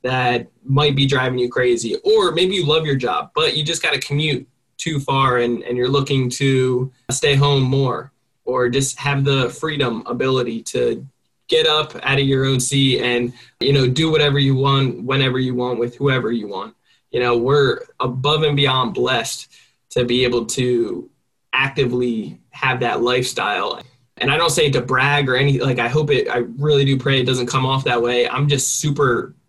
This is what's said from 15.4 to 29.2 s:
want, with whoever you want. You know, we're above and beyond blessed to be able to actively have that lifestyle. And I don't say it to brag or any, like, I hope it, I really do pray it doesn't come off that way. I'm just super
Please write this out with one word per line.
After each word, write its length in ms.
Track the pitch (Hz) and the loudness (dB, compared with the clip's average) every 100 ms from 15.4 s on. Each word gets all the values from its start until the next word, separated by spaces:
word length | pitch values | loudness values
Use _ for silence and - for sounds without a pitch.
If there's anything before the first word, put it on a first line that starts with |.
| 127 | -2
want, 240 | 123 123 113 | -2 -2 -2
with 200 | 120 - | -4 0
whoever 340 | 139 131 107 | 0 0 0
you 160 | 117 101 | -4 -4
want. 260 | 95 104 _ _ _ _ | -10 -12 _ _ _ _
You 80 | 123 | -2
know, 180 | 123 120 | 2 2
we're 440 | 120 147 135 - - _ | 2 4 2 0 -8 _
above 440 | 131 127 143 156 | -6 -2 -2 0
and 120 | 151 143 | 2 2
beyond 380 | 135 131 120 | 2 0 -2
blessed 580 | 123 127 123 117 - - - _ _ _ | -2 -2 -2 -4 -10 -14 -20 _ _ _
to 160 | - 120 | -2 0
be 180 | 123 | 2
able 220 | 123 120 113 | 2 0 -2
to 640 | - 123 120 107 101 - _ _ _ _ | -2 0 2 0 -4 -12 _ _ _ _
actively 880 | 131 135 147 123 123 123 113 101 - _ | -2 -2 0 0 0 -2 -2 -6 -12 _
have 280 | - 135 123 | -4 -4 -2
that 220 | 120 - | -2 0
lifestyle. 840 | 120 123 127 - 101 90 101 - - _ _ - | 0 0 -2 -4 -2 -2 -4 -8 -14 _ _ -6
And 140 | 139 | -2
I 60 | 156 | 0
don't 140 | 170 | 0
say 160 | 147 151 | 2 2
it 60 | |
to 80 | 135 | 0
brag 460 | 120 127 139 143 135 | 0 0 2 2 2
or 60 | 127 | 2
any, 240 | 139 131 | 2 2
like, 200 | 135 120 | 0 0
I 100 | 117 | 0
hope 200 | 147 147 | 0 2
it, 200 | 131 - | 0 2
I 80 | 123 120 117 | -2 -4 -2
really 280 | 151 143 139 | 2 2 4
do 120 | 135 | 2
pray 220 | 139 135 | 0 0
it 60 | 123 | 0
doesn't 220 | 127 123 | -2 -2
come 180 | 135 131 | -2 0
off 180 | 131 | 0
that 180 | 131 120 | 0 0
way. 260 | 120 123 120 | 2 2 0
I'm 180 | 131 143 | 0 0
just 320 | 143 - - | 2 0 -2
super 560 | 151 143 139 117 | -2 0 2 0